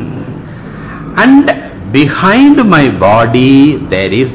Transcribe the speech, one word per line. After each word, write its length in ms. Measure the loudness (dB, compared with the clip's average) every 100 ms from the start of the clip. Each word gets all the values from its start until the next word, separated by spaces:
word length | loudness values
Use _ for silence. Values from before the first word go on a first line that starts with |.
| -10 -12 -12 -14
<laughs> 800 | -16 -16 -16 -16 -16 -16 -8 0
And 240 | 4 4 4 -2 -8 -14 -4
behind 640 | -2 -2 0 0 4 4 4 2
my 120 | 2 2 0
body, 480 | 2 2 2 2 4 4 4 0 -4
there 200 | -4 -2 -2
is 80 | -4